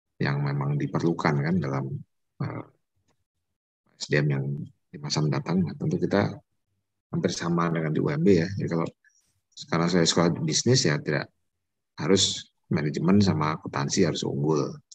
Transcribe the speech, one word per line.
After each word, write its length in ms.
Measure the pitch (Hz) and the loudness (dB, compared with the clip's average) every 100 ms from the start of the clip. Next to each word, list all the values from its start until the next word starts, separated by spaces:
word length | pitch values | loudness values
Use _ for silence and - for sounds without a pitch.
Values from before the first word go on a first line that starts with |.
| _ _ | _ _
yang 240 | - 71 | -2 -2
memang 320 | 71 71 69 | -2 -2 -2
diperlukan 600 | 73 73 78 82 85 82 71 | -2 -2 0 0 2 0 0
kan 160 | 156 127 | 0 0
dalam, 220 | 71 67 95 143 - _ _ _ | 0 -4 -4 -8 -12 _ _ _
eh, 220 | - - - _ _ _ _ _ _ _ _ _ _ _ _ | -8 -8 -14 _ _ _ _ _ _ _ _ _ _ _ _
S 160 | _ - | _ -2
D 80 | 73 | 0
M 80 | 73 | 0
yang 100 | 67 69 71 - _ _ | -2 -4 -8 -10 _ _
di 80 | - | -14
masa 240 | 147 - | -6 -2
mendatang. 400 | 76 139 151 190 | -2 -2 -2 0
Nah, 160 | 165 - | 0 -2
tentu 240 | 80 87 | -4 -2
kita 320 | 87 98 - - - _ _ _ _ _ _ | 0 2 0 -4 -16 _ _ _ _ _ _
hampir 160 | 85 85 | -4 -2
sama 400 | - 85 85 85 | -2 -2 0 0
dengan 240 | 82 78 | 0 -2
di 80 | 82 | 0
U 80 | 90 | 0
M 160 | 73 92 | 2 4
B 160 | 87 | 4
ya. 80 | 90 101 | 2 -2
Jadi 100 | 76 | -2
kalau 120 | 82 - - _ _ _ _ _ - | -2 -4 -8 _ _ _ _ _ -20
sekarang 320 | - 82 85 | -4 -2 2
saya 160 | 90 | 2
sekolah 240 | 82 90 85 78 | 4 4 2 2
bisnis 420 | 80 73 117 131 | -2 0 2 4
ya 160 | 80 73 | 2 0
tidak 320 | 80 73 - _ _ _ _ _ _ - | -2 -4 -6 _ _ _ _ _ _ -6
harus 560 | 80 98 - - - _ _ | 2 4 2 -2 -12 _ _
manajemen 540 | 80 73 73 82 101 | -2 -2 -2 4 6
sama 320 | 95 76 76 78 | 4 2 0 -2
akuntansi 480 | - 69 71 101 | -4 -4 0 2
harus 160 | 82 - - | 2 0 -4
unggul. 400 | 69 73 78 65 - _ | -2 0 0 0 -8 _